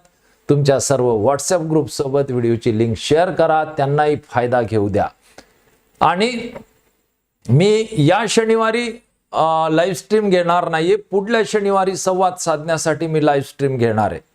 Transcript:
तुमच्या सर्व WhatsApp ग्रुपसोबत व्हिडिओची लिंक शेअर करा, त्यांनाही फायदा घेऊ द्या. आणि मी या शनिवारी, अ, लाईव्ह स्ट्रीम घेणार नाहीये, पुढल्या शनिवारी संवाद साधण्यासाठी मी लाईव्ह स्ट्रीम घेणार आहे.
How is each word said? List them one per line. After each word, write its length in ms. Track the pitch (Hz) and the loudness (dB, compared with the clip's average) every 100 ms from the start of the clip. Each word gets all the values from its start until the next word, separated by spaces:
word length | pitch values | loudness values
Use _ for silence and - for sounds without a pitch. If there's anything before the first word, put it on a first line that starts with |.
| _ _ _ _ - | _ _ _ _ -2
तुमच्या 300 | 143 143 131 | 2 2 2
सर्व 520 | - 135 123 113 110 | 2 0 2 2 2
WhatsApp 380 | 139 - 180 160 | 0 -2 -2 0
ग्रुपसोबत 520 | 156 120 - 139 139 139 | -2 -2 -4 -2 -2 -2
व्हिडिओची 480 | 123 117 117 123 107 | -2 0 0 0 0
लिंक 200 | 117 107 | 0 -2
शेअर 340 | - 151 185 | 0 2 2
करा, 320 | 156 160 156 | 0 2 2
त्यांनाही 540 | 156 147 139 147 151 151 - | -2 -4 -2 2 2 0 -2
फायदा 320 | 123 120 123 | -2 0 0
घेऊ 280 | 113 110 101 | 0 -2 0
द्या. 180 | 98 85 - _ - _ _ _ _ _ _ | -2 -4 -8 _ -20 _ _ _ _ _ _
आणि 480 | 147 175 226 233 - - - _ _ _ _ _ _ _ - | -2 0 -2 -4 -10 -16 -20 _ _ _ _ _ _ _ 0
मी 380 | 131 202 214 220 | 2 4 2 0
या 340 | - 147 196 226 | 0 2 2 2
शनिवारी, 760 | - 220 226 226 233 240 233 _ _ _ | 0 2 0 0 -2 -4 -10 _ _ _
अ, 360 | 113 160 160 160 | 0 0 2 2
लाईव्ह 240 | 160 180 180 | 0 0 -4
स्ट्रीम 340 | - 220 202 | -2 0 2
घेणार 400 | 180 175 175 170 | 2 2 0 0
नाहीये, 260 | 160 170 208 | -2 0 0
पुढल्या 460 | - 196 196 233 208 | 0 -4 0 -2 0
शनिवारी 500 | 214 202 196 190 185 | -2 0 0 0 -2
संवाद 400 | 185 185 185 180 | -2 0 0 -2
साधण्यासाठी 720 | 165 156 160 160 165 156 165 | -4 -4 -2 -2 -2 -2 -2
मी 180 | 156 151 | 0 2
लाईव्ह 240 | 143 127 | 0 -4
स्ट्रीम 280 | - 139 131 | -4 -4 0
घेणार 340 | 117 107 101 | 0 0 -2
आहे. 80 | 85 - | -4 -14